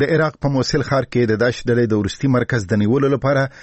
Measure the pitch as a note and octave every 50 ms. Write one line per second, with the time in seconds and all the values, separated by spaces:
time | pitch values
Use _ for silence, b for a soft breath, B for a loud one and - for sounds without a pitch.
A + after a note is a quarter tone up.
0 | C3+ D3+ E3 D3+ D#3+ D3+ - - - C#3 C#3 C3 B2 - - D3+ B2+ - C#3 C3+
1 | A#2+ - - B2 A#2+ A2 A2 G#2 A#2+ B2+ A#2 - - B2 A#2+ A#2+ A#2+ A2+ A2 G#2+
2 | G#2 F#2+ - - - C#3+ C3 B2 A#2 - - A#2+ G2+ F2 A2 G2+ G#2 G#2 A#2+ C#3+
3 | C#3+ C3+ C#3+ C3 - C3+ C#3+ C3+ C3+ C3+ B B